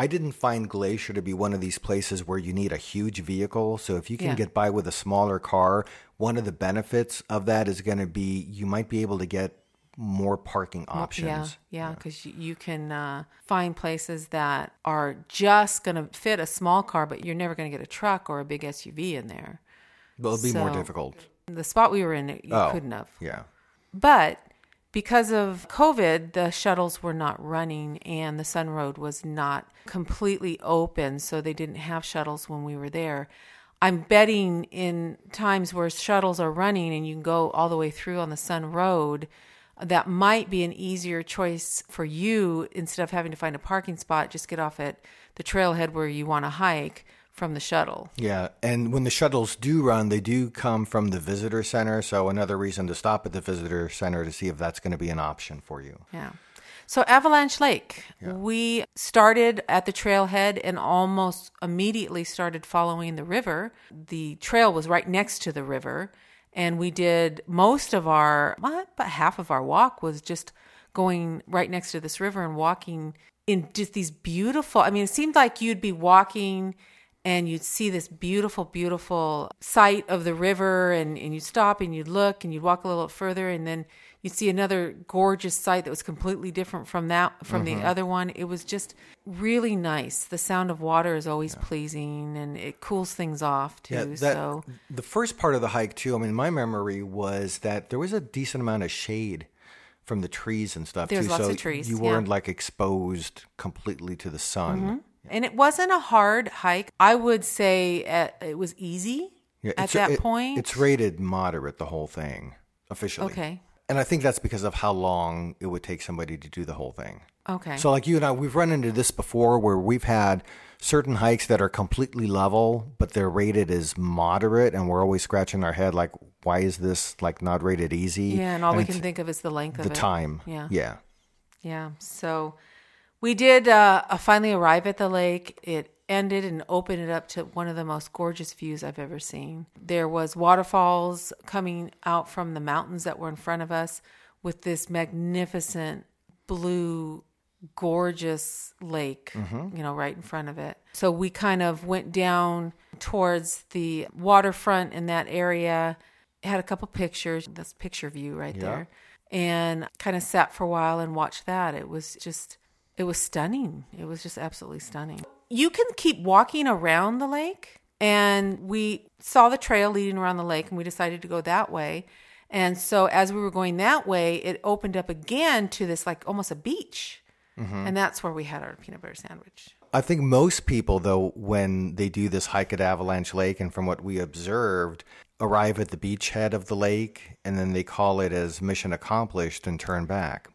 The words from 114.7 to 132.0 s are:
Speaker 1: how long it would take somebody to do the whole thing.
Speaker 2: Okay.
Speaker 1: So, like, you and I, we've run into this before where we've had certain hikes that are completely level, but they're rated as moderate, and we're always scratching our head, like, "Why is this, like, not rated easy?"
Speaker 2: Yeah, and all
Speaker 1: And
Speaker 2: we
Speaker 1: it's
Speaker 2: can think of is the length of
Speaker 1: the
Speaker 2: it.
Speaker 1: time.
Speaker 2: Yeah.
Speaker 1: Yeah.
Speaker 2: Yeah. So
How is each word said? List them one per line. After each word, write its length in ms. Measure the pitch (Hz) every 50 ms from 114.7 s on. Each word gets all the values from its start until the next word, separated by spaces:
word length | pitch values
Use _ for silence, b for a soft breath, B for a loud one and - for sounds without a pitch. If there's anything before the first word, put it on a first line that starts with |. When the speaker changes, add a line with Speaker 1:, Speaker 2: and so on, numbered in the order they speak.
| -
Speaker 1:
how 180 | - - 104
long 640 | 98 92 92 92 90 87 85 82 82 85 87 85 - -
it 60 | 92
would 160 | 92 90 87
take 180 | - - 90 82
somebody 340 | - - 90 82 82 76 80 76
to 100 | 71 76
do 160 | - 90 85
the 100 | 76 73
whole 180 | 71 69 64
thing. 300 | - - 57 52 50 - - _ _ _ - -
Speaker 2:
Okay. 280 | 185 180 - 165 143 139
Speaker 1:
So, 120 | 151 147
like, 160 | 135 135 117
you 100 | 156 170
and 80 | 160 151
I, 80 | 143
we've 220 | 131 127 147 139 120
run 140 | 160 170 165
into 200 | 160 147 123 117
this 180 | 110 117 123 -
before 480 | - - 113 - - 117 117 117 120 120
where 200 | 107 107 98 92
we've 260 | 92 104 120 123 -
had 400 | 123 113 110 101 98 98 92 - B B B B B B B
certain 360 | - - - 147 135 135 131
hikes 300 | 104 113 117 117 113 -
that 140 | - 117 101
are 80 | 98 95
completely 580 | - - 101 87 - - 135 127 - 120 113
level, 640 | 104 98 98 95 98 98 110 113 113 117 117 110 139 - -
but 140 | - 92
they're 160 | - 107 98 92 85 101 101
rated 260 | 107 104 107 101 85
as 280 | 90 87 82 80 - 90
moderate, 760 | 90 87 87 87 85 85 87 98 107 110 110 117 123 120 -
and 140 | 95 90 90
we're 140 | 90 90
always 200 | 95 95 95 92
scratching 420 | - - - 98 95 - - 98 92
our 80 | 85
head, 220 | 82 87 95 95 85
like, 180 | 87 87 85 - - - - _ _ -
"Why 160 | 87 87 90
is 160 | 95 95 90 90
this, 420 | 90 92 92 - - - - -
like, 200 | 90 85 82 -
not 200 | 90 90 87 87
rated 300 | 82 92 92 82 85 80
easy?" 320 | 85 85 90 92 85 101 101 101 98
Speaker 2:
Yeah, 180 | 190 185 185 180
and 100 | 170 170
all 60 | 170
Speaker 1:
And 40 | 170 -
Speaker 2:
we 40 | 208
Speaker 1:
it's 80 | 175
Speaker 2:
can 100 | 185 180
think 160 | 170 180 165 180
of 100 | 165 165
is 120 | 160 -
the 100 | - 170
length 280 | 151 151 147 156 156 127
of 80 | 156
Speaker 1:
the 40 | -
Speaker 2:
it. 40 | -
Speaker 1:
time. 480 | - 120 101 92 85 82 76 76 76 -
Speaker 2:
Yeah. 220 | - 160 151 147 160
Speaker 1:
Yeah. 260 | 101 85 62 55 55 - _ _ _ _ _ _ _ _ _ _ _ _
Speaker 2:
Yeah. 280 | - 170 160 160 160 156 151
So 560 | 151